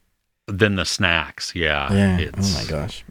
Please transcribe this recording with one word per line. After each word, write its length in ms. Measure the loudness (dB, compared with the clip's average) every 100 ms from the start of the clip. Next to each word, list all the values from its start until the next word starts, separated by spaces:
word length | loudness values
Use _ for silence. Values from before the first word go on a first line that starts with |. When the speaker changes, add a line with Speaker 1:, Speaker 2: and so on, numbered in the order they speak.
| _ _ _ _ -8
Speaker 1:
then 260 | 2 4 4
the 80 | -2
snacks. 640 | 0 2 2 0 -8 -10
Yeah. 380 | -2 0 0 2
Speaker 2:
Yeah. 260 | 2 4 2
Speaker 1:
It's, 380 | 0 -2 -2 -2
Speaker 2:
Oh 60 |
my 60 | -4
gosh. 340 | -4 -6 -8 -12